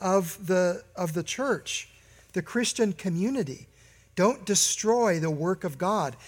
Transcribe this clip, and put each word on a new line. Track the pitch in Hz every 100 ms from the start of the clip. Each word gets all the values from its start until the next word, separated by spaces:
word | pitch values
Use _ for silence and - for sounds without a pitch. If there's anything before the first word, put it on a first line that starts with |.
of | 185 196 170 - 180
the, | 185 180 180 - -
of | 175
the | 160
church, | 160 - 277 160 - - - - - - - 190
the |
Christian | - 240 - - 214
community. | 175 190 170 214 269 143 127 - _ - - _ -
Don't | 202 262 190
destroy | 196 - - 214 240 220 165
the | 160
work | 147 170 185
of | 180 135
God. | 180 214 143 -